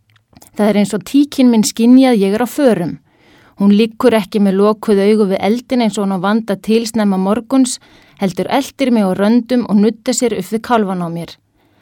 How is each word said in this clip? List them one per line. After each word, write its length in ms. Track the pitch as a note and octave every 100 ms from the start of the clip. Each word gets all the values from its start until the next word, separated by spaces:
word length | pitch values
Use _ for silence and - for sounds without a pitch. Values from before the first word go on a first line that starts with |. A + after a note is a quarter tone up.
| _ _ _ - -
Það 160 | - G#3+
er 100 | G#3
eins 100 | G3
og 140 | G#3 -
tíkin 400 | C#4 C#4+ - B3
minn 160 | A3+ G3+
skynji 400 | - A3+ B3+ C4
að 100 | A3+
ég 160 | G3 G#3+
er 80 | A#3+
á 40 |
förum. 440 | - C4+ F#3 F3 - _ _ _ _ _ -
Hún 160 | G3+
liggur 400 | G3+ A3+ - B3+
ekki 240 | A3 - G#3+
með 220 | G3+ F#3+
lokuð 400 | G#3 G#3+ - G3
augu 300 | G3 G#3+ G3
við 120 | F#3+ G3
eldinn 320 | A#3+ - B3
eins 160 | A3 G#3
og 80 | G3
hún 80 |
á 80 | F#3+
vanda 380 | G3 A3+ A3+ G3
til 220 | - A3 A3+
snemma 320 | A3+ G3+ F#3
morguns, 600 | F#3+ A#3 A3+ C4+ B3+ - _ _ _ -
heldur 240 | F#3+ F3+ F3+
eltir 400 | C4 C4+ - C4
mig 80 | A#3
á 160 | F#3+ F#3
röndum 480 | G3+ A#3+ A3+ B3 -
og 160 | G3+
nudda 320 | G#3 - -
sér 240 | A#3+ A#3 G3+
upp 160 | F#3
við 120 | A3 -
kálfan 320 | A#3 F#3+ F3+
á 80 | E3+
mér. 240 | E3+ E3 - _ _ _ _